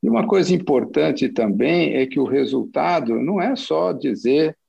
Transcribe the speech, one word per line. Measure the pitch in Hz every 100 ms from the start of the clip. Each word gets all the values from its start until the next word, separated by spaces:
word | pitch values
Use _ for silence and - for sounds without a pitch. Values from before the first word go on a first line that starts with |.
E | -
uma | 113 -
coisa | 196 170
importante | 180 - 135 110 - 156 135 127
também | - 110 98 135 175 165 -
é | 131
que | 139
o |
resultado | 127 135 131 135 110 - 160 175 117 113
não | 131 196
é | 185
só | 269 - 156 180
dizer | 147 139 107 113 139 156 160